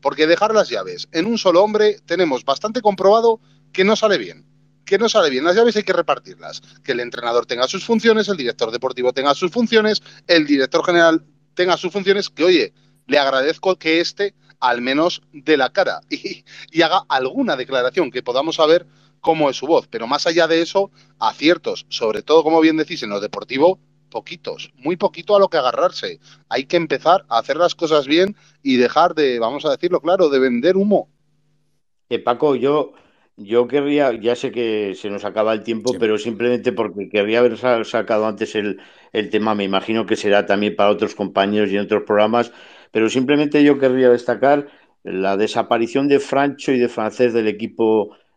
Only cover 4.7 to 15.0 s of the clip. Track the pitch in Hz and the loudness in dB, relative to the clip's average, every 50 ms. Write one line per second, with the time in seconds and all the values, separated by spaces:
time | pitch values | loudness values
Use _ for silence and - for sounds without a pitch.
4.7 | _ _ _ - 196 196 226 220 - 220 175 151 131 127 147 170 180 214 233 240 | _ _ _ -2 0 0 0 2 2 2 2 2 0 0 0 2 4 4 4 2
5.7 | 208 208 196 - 185 170 165 - 143 131 _ - - _ 165 78 76 - _ _ | 2 0 -2 -2 -2 -2 0 -2 -2 -4 _ -18 -20 _ -18 -16 -16 -18 _ _
6.7 | - _ _ - 127 120 123 120 117 120 120 120 117 120 117 _ 123 120 123 131 | -20 _ _ -6 -6 -6 -6 -8 -10 -8 -6 -2 -2 -2 -2 _ -4 -4 -4 -4
7.7 | - 190 - - 233 220 190 233 220 220 208 175 202 165 135 120 110 - 123 113 | -4 -8 -4 -2 -2 0 2 2 2 2 2 -2 -4 -4 -4 -6 -4 -4 -6 -6
8.7 | 113 120 131 131 - 127 123 127 123 135 131 143 143 - 180 180 165 240 240 220 | -4 -6 -6 -6 -6 -2 -2 -2 -2 0 0 0 0 0 -2 -4 -2 -2 -2 2
9.7 | 233 220 214 214 208 - _ - - - _ - 170 165 151 143 147 139 135 127 | 2 2 2 2 -2 -4 _ -12 -20 -20 _ 0 2 2 2 2 0 0 0 0
10.7 | - 165 - - 175 175 165 165 160 160 - _ _ _ _ _ _ - 180 185 | -2 -2 0 2 2 4 4 4 4 2 -2 _ _ _ _ _ _ -4 0 0
11.7 | 170 - - 180 - 208 190 185 196 202 190 - _ - 147 180 185 156 113 92 | 0 -2 -2 -6 -6 -4 0 0 0 0 0 -8 _ 0 2 4 4 2 2 -2
12.7 | _ _ _ _ _ _ _ - 131 143 139 135 135 135 131 147 160 - - 190 | _ _ _ _ _ _ _ 0 0 2 2 2 0 0 0 -2 -4 -2 -2 -2
13.7 | 180 _ - 160 160 165 175 160 - - 202 202 _ _ _ _ _ _ - 127 | -2 _ -2 0 0 0 0 -2 -4 -6 -6 -6 _ _ _ _ _ _ -2 0
14.7 | 120 120 120 127 135 147 | 0 0 -2 -2 0 0